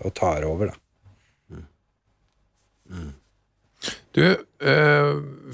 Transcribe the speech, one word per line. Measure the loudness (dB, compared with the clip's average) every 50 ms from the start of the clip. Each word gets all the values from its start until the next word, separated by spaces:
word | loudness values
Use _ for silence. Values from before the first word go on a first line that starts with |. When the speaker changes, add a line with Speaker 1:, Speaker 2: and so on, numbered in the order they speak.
| -6
Speaker 1:
og | -6 -4
tar | 0 0 0 0 0 -2
over, | -2 -2 -2 -2
da. | -4 -4 -8 _ _ _ _ _ -20 _ _ _ _ _ _ _ _
Speaker 2:
Mm. | -20 -20 -20 -20 _ _ _ _ _ _ _ _ _ _ _ _ _ _ _ _ _ _ _ _ _ _ _ _
Mm. | -16 -14 -14 -14 -16 -18 _ _ _ _ _ _ _ _ _ _ _ _ -12 -12 -12 -12 _ _ 0
Speaker 3:
Du, | 2 4 4 4 2 -2 -10 _ _
eh, | 0 2 4 4 4 4 4 4 4 2 0 -2 -6 -10 -14 -16 -16 -8